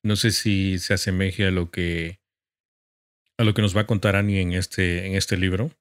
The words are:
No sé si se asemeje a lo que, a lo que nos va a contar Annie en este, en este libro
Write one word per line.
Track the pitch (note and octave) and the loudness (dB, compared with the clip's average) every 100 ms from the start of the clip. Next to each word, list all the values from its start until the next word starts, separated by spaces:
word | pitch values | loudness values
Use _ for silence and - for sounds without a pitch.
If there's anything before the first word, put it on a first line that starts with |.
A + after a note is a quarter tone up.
No | G#2 G#2 | 0 0
sé | A2+ | 0
si | - A2 G2 F#2+ F#2 | 0 0 0 0 -2
se | - | -2
asemeje | F#2+ - F#2 F#2+ F2+ G2 | -2 0 0 -2 0 0
a | |
lo | F2+ E2+ | 0 -2
que, | - F2 E2+ E2 G2 _ _ _ _ _ _ _ _ _ _ _ - | -4 -4 -4 -6 -12 _ _ _ _ _ _ _ _ _ _ _ 0
a | |
lo | A2 | 2
que | G2+ | 4
nos | G#2 G2+ | 2 2
va | |
a | G#2 | 0
contar | G#2+ G#2 G2 | 2 2 2
Annie | G#2 G2 | 2 0
en | F2+ | 0
este, | F2+ F2+ - F#2 F2 F#2+ | -2 -4 -2 0 0 -2
en | F#2+ | -2
este | - F#2+ | 0 0
libro | F#2 F#2 D3 _ | 0 0 -4 _